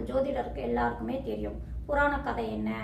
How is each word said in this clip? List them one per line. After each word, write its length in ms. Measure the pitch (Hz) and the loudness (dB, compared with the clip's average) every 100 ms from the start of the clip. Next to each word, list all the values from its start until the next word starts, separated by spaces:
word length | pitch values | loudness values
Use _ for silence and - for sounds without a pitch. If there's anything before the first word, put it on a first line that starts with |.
| 226 | 0
ஜோதிடருக்கு 500 | 254 277 254 240 - 233 | 2 2 0 -2 -2 0
எல்லாருக்குமே 500 | 120 117 - 113 110 113 | 2 2 0 -2 -2 -2
தெரியும், 300 | 107 104 - - - - | -4 -4 -6 -6 -6 0
புராண 260 | 285 285 277 - | 4 4 4 0
கதை 180 | 233 220 220 | -2 -2 0
என்ன 140 | 214 220 | -2 -2